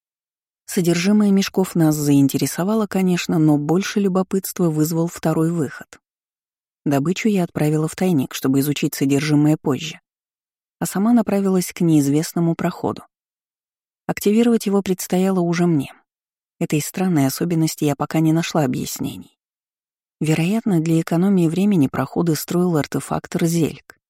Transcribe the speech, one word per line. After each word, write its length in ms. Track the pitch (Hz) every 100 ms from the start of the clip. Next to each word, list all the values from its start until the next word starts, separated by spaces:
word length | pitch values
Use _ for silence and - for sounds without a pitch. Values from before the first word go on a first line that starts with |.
| _ _ _ _ _ _ -
Содержимое 680 | - 170 170 185 214 208
мешков 420 | 196 190 - 185
нас 220 | 180 156 151
заинтересовало, 880 | 147 143 139 135 139 - 185 220 208
конечно, 540 | 196 185 175 - 160
но 180 | 156 147
больше 440 | 147 175 196 214
любопытства 680 | 196 185 185 190 - - 170
вызвал 380 | 156 156 165 170
второй 440 | - 165 160 165
выход. 500 | 170 131 - - - _ _ _ _ _ _ _ _ 156
Добычу 440 | 139 147 190 220
я 160 | 196 170
отправила 420 | - 151 156 160
в 80 | -
тайник, 380 | 185 156 127
чтобы 260 | - 135 135
изучить 340 | 147 143 151
содержимое 640 | - 139 139 151 147 151 156
позже, 460 | 160 127 - - _ _ _ _ _ _ _ -
а 60 | 170
сама 280 | 185 214
направилась 580 | 240 214 202 196 185 180
к 80 | -
неизвестному 760 | 170 156 139 147 165 175 170
проходу. 500 | 165 175 - - - - _ _ _ _ _ _ _ _ _ -
Активировать 600 | - 202 214 240 226 202
его 160 | 202
предстояло 580 | 190 185 - 180 190 190
уже 260 | 170 170 175
мне. 280 | 156 131 - _ _ _ _ _ -
Этой 220 | 170 151
странной 460 | - - 185 160 135
особенности 580 | - 175 165 160 - 151
я 100 | 139
пока 240 | 147 160
не 140 | 160
нашла 320 | 160 - 170 135
объяснений. 760 | 139 135 - - 92 - _ _ _ _ _ _ _ _ -
Вероятно, 640 | 151 156 165 220 233 170
для 180 | 160 165
экономии 480 | 165 165 196 190 165
времени 400 | 165 202 190 131
проходы 480 | - 131 - 170 151
строил 400 | - 175 180 156
артефактор 720 | 135 139 - 156 - - 170
Зельк, 480 | 170 151 - - - _